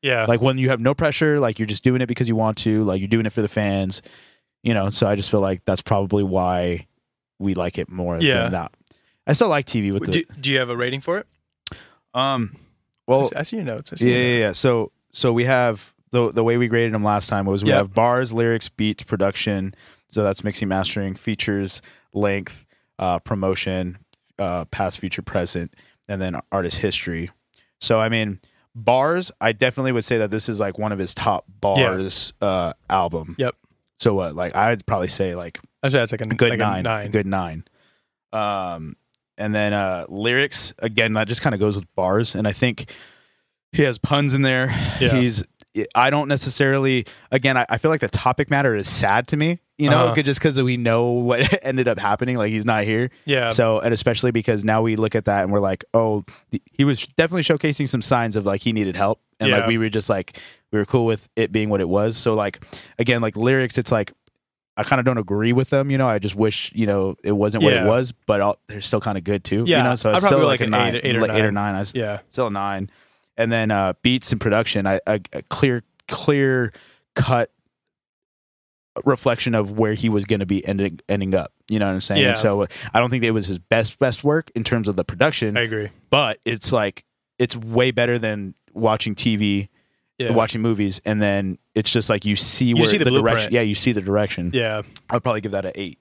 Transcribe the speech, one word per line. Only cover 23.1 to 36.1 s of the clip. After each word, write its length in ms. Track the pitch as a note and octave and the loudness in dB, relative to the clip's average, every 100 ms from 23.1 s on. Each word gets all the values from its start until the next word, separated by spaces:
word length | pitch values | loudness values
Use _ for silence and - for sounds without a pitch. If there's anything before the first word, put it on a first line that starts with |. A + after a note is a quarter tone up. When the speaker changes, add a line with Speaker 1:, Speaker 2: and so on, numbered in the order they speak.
| F2 | -2
Speaker 2:
promotion, 800 | - G#2 F#2+ F#2 - F#2 F2+ F#2 _ _ _ - | -4 -2 -2 -2 -4 -4 -6 -10 _ _ _ -8
uh, 280 | G2 F2 D#2+ | -6 -4 -8
past, 340 | - F#2+ - | -4 -4 -4
future, 220 | F#2 - | -8 -8
present, 520 | - G2 F2 F2+ E2+ _ _ _ - | -6 -4 -4 -6 -8 _ _ _ -10
and 120 | G2+ | -6
then 140 | F#2+ E2+ - | -6 -6 -4
artist 260 | G2 F2 - | -4 -2 -2
history. 520 | G#2 - - E2 F2 _ _ _ _ _ | -4 -4 -6 -8 -8 _ _ _ _ _
So, 200 | - A2+ | 0 2
I 100 | A2 | 2
mean, 300 | A2+ G#2+ F#2+ _ _ _ A#2+ | 0 -2 -6 _ _ _ -2
bars, 560 | A2 B2+ C#3+ F3 F3+ - | 2 4 2 0 -4 -2
I 140 | A2 | 0
definitely 400 | G#2+ B2+ B2 C3 | 2 0 0 -2
would 100 | A#2+ | -2
say 140 | G#2+ A#2 | 0 0
that 140 | G#2+ | 0
this 180 | A2 G#2+ | -2 -4
is, 100 | G#2+ | -2
like, 180 | G2+ F#2+ | -4 -2
one 140 | G#2+ | -6
of 80 | G2+ | -4
his 160 | F#2 - | -4 -2
top 300 | - F#2+ - | 0 0 -4
Speaker 1:
Yeah. 140 | - | -4
Speaker 2:
bars, 720 | G2+ G2 B2 F#2+ F#2+ - - - | 0 2 2 0 -4 -4 -6 -4
uh, 320 | G2+ F#2 F2 - _ | -2 0 -2 -6 _
album. 460 | F#2+ F2 E2 D#2+ E2+ | 0 0 -4 -10 -4
Speaker 1:
Yep. 160 | B2+ - _ _ _ _ | -4 -6 _ _ _ _
Speaker 2:
So 140 | A#2+ | 0
what? 220 | G2+ F2 D2+ | 0 -2 -4
Like, 180 | F2+ - | -4 0
I'd 300 | A2 A#2 - | 0 0 -2
probably 220 | G#2+ F2+ | -2 -2
say, 260 | - F#2+ F2 | -2 -4 -4
like, 240 | E2+ - _ _ | -10 -16 _ _
Speaker 1:
I'd 120 | C#3 | 0
say 60 | C3+ | 0
that's, 120 | A#2 | 0